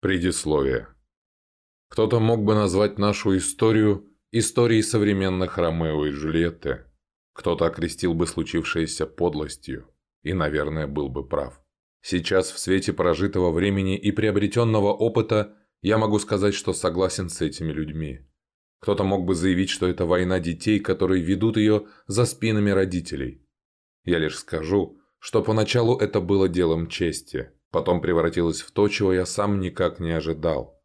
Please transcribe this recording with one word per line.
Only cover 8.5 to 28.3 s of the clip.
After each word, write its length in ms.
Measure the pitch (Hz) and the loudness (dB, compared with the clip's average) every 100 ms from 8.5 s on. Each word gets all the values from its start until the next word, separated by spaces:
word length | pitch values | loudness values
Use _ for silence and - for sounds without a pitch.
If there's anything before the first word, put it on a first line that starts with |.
| 85 78 82 80 - 78 | -4 -4 -4 -4 -4 -8
подлостью. 800 | - 87 76 76 - - 64 - _ _ _ | -2 -2 -2 -8 -10 -12 -12 -12 _ _ _
И, 80 | 76 | -6
наверное, 560 | 92 76 76 73 78 76 | -2 0 0 -2 -4 -4
был 200 | 71 71 | -4 -6
бы 160 | 65 | -6
прав. 360 | 67 73 67 - _ _ _ _ | -6 -6 -6 -12 _ _ _ _
Сейчас, 500 | - 95 82 95 90 | -6 -4 0 0 0
в 80 | - | -6
свете 340 | - 95 95 | 0 0 0
прожитого 600 | 82 90 80 98 95 90 | 0 0 2 0 0 0
времени 440 | 82 98 98 95 95 | 2 0 0 0 -2
и 140 | 101 | -2
приобретенного 840 | 101 107 101 101 117 117 110 101 | 0 0 2 0 0 2 2 2
опыта, 640 | - 113 113 110 107 104 - _ _ | 2 0 0 0 0 0 -8 _ _
я 160 | 92 110 | 0 2
могу 200 | 110 107 | 2 0
сказать, 360 | - 104 101 | 0 0 0
что 180 | 98 - | 0 -4
согласен 560 | 90 90 85 92 - 90 | -2 -2 0 0 -2 -6
с 120 | - | -4
этими 300 | 80 - 80 | -4 -4 -6
людьми. 560 | 76 78 76 78 69 - _ _ _ _ _ | -4 -6 -6 -8 -10 -16 _ _ _ _ _
Кто-то 240 | - 101 | -2 0
мог 200 | 98 98 | 2 0
бы 120 | 90 90 | 0 0
заявить, 340 | 92 90 95 | 2 2 0
что 160 | - 90 | 0 -2
это 180 | 85 | 0
война 360 | 87 90 92 92 | 0 2 2 0
детей, 400 | 82 82 - 107 | -2 -4 0 0
которые 420 | 104 92 92 92 | 0 0 2 2
ведут 340 | 82 98 113 110 | 2 0 2 2
ее 300 | 107 107 - - _ | 4 2 0 -20 _
за 160 | 101 123 | 0 0
спинами 440 | - 113 107 101 | 0 -2 2 2
родителей. 760 | 98 95 90 80 71 65 65 _ _ _ _ _ _ | 2 2 -2 -6 -8 -8 -10 _ _ _ _ _ _
Я 160 | - 85 | -2 0
лишь 200 | 78 - | 0 -4
скажу, 600 | - 80 78 98 90 - _ _ | -8 -8 0 0 0 -8 _ _
что 240 | - 113 | -2 -2
поначалу 520 | 110 110 107 123 117 123 | 0 0 2 2 2 2
это 240 | 104 104 | 0 0
было 280 | 87 98 95 | 2 2 4
делом 400 | 85 87 82 82 | 2 2 2 -2
чести – 640 | - 87 76 - 64 - _ _ | -2 -2 -4 -8 -10 -10 _ _
потом 280 | - 82 87 | -4 0 0
превратилось 600 | 78 85 82 | 2 2 2